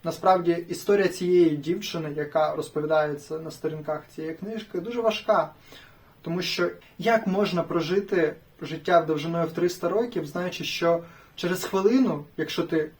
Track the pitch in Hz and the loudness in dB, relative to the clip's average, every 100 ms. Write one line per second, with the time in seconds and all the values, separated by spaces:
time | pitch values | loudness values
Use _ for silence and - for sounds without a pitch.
0 | 170 - 190 185 170 170 - 170 - 202 | -8 0 4 4 4 0 -2 -6 2 4
1 | 180 - 180 180 165 147 147 190 - 170 | 4 0 4 6 6 4 -2 -4 -4 -6
2 | 156 151 147 160 151 156 151 151 151 156 | -6 -4 -2 0 0 -2 -4 -4 2 2
3 | 151 143 - 160 160 - 160 156 151 147 | 2 -4 -8 -8 -8 -6 -6 -4 -6 -6
4 | - - 156 160 196 220 - 175 190 240 | -8 -10 -10 -8 -8 -8 -6 -8 -4 -2
5 | 226 208 - 202 156 - - - - - | 0 0 2 2 2 -6 -20 -20 -20 -20
6 | - _ - 175 175 - 170 - - - | -20 _ -6 -4 -4 -2 -2 -4 -20 -4
7 | 196 226 208 185 196 170 165 170 156 190 | 2 2 2 0 0 0 0 -2 0 -2
8 | 202 185 156 - _ _ 147 156 - 175 | 0 2 0 -2 _ _ -10 -8 2 4
9 | 156 151 160 170 160 170 175 - 165 196 | 4 -2 -2 -2 -2 0 -2 0 -2 0
10 | 240 185 151 175 180 - - - 170 170 | -2 -4 -6 -6 -6 -6 -8 -2 2 2
11 | - - - - 175 185 - 190 196 262 | -2 -20 -20 -6 -4 -2 -2 2 4 4
12 | 240 151 - - 156 - 165 165 156 | 2 0 -8 -8 -6 -4 -2 -2 -2